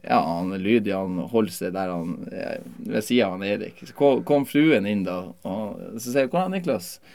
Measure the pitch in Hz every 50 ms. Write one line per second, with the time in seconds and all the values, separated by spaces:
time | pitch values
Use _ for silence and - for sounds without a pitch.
0 | - - - 117 71 80 85 85 92 92 95 95 92 101 117 117 104 101 95 95
1 | 95 92 90 87 69 - 110 113 107 90 90 - 95 92 90 95 95 90 90 85
2 | 82 85 - - - - - 95 - - - - - - - - - - - 110
3 | - - 120 123 107 95 90 92 98 98 104 101 - - - - - - - -
4 | 143 143 131 - - - 147 143 139 - - 143 156 160 143 104 101 104 104 101
5 | 92 90 90 90 92 87 - - - - 95 110 107 101 - 90 90 92 110 117
6 | 117 123 123 139 135 127 - 175 185 190 190 190 175 156 123 98 - - - -
7 | _ - -